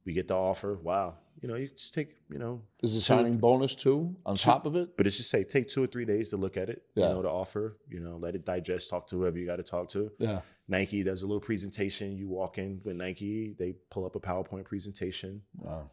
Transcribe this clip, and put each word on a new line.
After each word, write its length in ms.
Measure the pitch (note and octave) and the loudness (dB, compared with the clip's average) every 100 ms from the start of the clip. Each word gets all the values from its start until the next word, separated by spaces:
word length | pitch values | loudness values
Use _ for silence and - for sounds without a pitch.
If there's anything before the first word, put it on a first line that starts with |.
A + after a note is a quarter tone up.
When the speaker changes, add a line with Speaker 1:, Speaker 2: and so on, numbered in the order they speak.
Speaker 1:
We 80 | F#2 | -4
get 160 | E2 - | -2 0
the 60 | |
offer. 400 | F#2 F#2 F#2+ G2+ G2 | 2 2 0 -2 -4
Wow. 400 | E2 F#2+ F2+ E2 _ - | 0 0 0 -6 _ -12
You 60 | B2 | -8
know, 80 | A#2 | -6
you 120 | C3+ | -6
just 240 | - - | -8 -6
take, 240 | - D3 - - | -4 -6 -10 -12
you 80 | C#3+ | -8
know, 240 | A#2+ A#2+ A2 - | -6 -6 -12 -2
Speaker 2:
Is 100 | A#2 | 0
the 40 | A2+ | 2
Speaker 1:
two 20 | |
Speaker 2:
signing 340 | G#2+ A#2 A#2+ A#2 | 6 6 6 6
bonus 360 | A#2 C3 C3+ | 6 6 4
too 420 | - C3+ C#3+ E3+ F3+ | 2 4 4 2 -4
on 120 | G2+ G2 | -2 4
Speaker 1:
two 80 | |
Speaker 2:
top 200 | B2 C3 | 6 6
of 100 | D3+ | 4
it? 220 | E3+ F3 - | 0 -2 2
Speaker 1:
But 100 | G#2 | 2
it's 120 | G2 | 2
just, 100 | A#2 | 2
say, 160 | A2+ | 2
take 240 | G2 C#3 A#2 | 4 2 2
two 140 | C3+ | 0
or 40 | B2+ | 0
three 200 | A#2+ A#2 | 0 0
days 240 | G#2 A2 | 2 2
to 80 | G2 | -2
look 180 | F#2+ F#2+ | -2 -2
at 140 | G2 | -4
it. 120 | - _ | -6 _
Speaker 2:
Yeah. 140 | - F2 | 2 4
Speaker 1:
You 60 | |
know, 80 | F#2 | 4
the 60 | F#2 | 0
offer, 460 | F2 F#2+ G#2 A2 G#2 - | -2 -2 -4 -4 -6 -14
you 100 | F2 | -10
know, 160 | E2+ E2+ | -10 -6
let 180 | E2+ | -6
it 120 | F2+ E2 | -4 -2
digest, 420 | F2+ E2+ F2+ - | -2 0 -2 -2
talk 180 | F2 - | -6 -4
to 80 | F2+ | 0
whoever 200 | F2+ E2+ | 0 0
you 80 | |
gotta 180 | F2 F2 | -2 -4
talk 240 | F2 F2 F2+ | -4 -4 -4
to. 200 | G2 G#2+ - | -2 -4 -2
Speaker 2:
Yeah. 220 | A2+ F#2+ - _ - | -2 -2 -8 _ 0
Speaker 1:
Nike 360 | F#2+ G2 G2+ | 2 2 2
does 200 | F#2 F#2+ | 0 0
a 40 | F#2+ | -2
little 140 | G#2 | -2
presentation. 760 | - G#2+ G2 G2+ G2 - G2+ G2 | 0 -4 -4 -4 -4 -2 -6 -6
You 100 | G2 | -4
walk 280 | F#2 F#2 - | -4 -4 -4
in 220 | G2 F#2+ | -6 -6
with 120 | G2+ F2 | -6 -6
Nike, 560 | F#2 F2+ G2+ A2 A2 F#2+ | -6 -4 -4 -4 -6 -4
they 140 | F2+ - _ | -6 -6 _
pull 160 | G2+ F#2 | -6 -6
up 100 | G2+ | -6
a 40 | |
PowerPoint 440 | F#2 F2+ F#2+ F#2+ | -4 -4 -4 -8
presentation. 800 | F#2 G2+ G2+ - F#2 - F#2+ G#2 - - | -8 -8 -8 -6 -6 -6 -10 -12 -16 -14
Speaker 2:
Wow. 320 | - D#2 D2 | -10 -10 -10